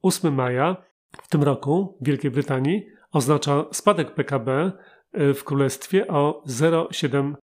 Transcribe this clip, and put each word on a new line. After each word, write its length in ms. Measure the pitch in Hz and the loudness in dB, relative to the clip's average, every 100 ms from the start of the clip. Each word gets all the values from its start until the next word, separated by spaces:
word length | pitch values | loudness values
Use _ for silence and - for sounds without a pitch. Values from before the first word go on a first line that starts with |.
ósmy 280 | 190 - 165 | 0 0 0
maja 460 | 135 127 123 156 185 _ _ _ - | 0 0 0 0 -2 _ _ _ -20
w 60 | - | -2
tym 140 | 156 | 2
roku 560 | 143 131 139 165 196 - | 2 0 0 0 0 -4
w 60 | 131 | -2
Wielkiej 240 | 139 143 | 0 -2
Brytanii 560 | 123 143 131 139 202 - - _ | -2 -2 -2 0 -2 -6 -20 _
oznacza 520 | 156 127 147 147 143 156 | -2 2 0 2 0 -2
spadek 420 | - - 170 147 | 0 2 2 -2
P 100 | - | -4
K 140 | 135 139 | -2 -2
B, 340 | 120 135 185 190 - _ _ 208 | -2 0 -2 -4 -20 _ _ 0
y, 160 | 143 | 0
w 100 | 139 | 0
królestwie 640 | - 139 135 - - 185 - | -2 0 0 -2 0 0 2
o 340 | 156 147 151 | 2 2 -2
zero 440 | 147 120 160 165 - | -8 0 2 2 -2
siedem 460 | - 143 139 139 147 _ | -4 -2 0 -2 -6 _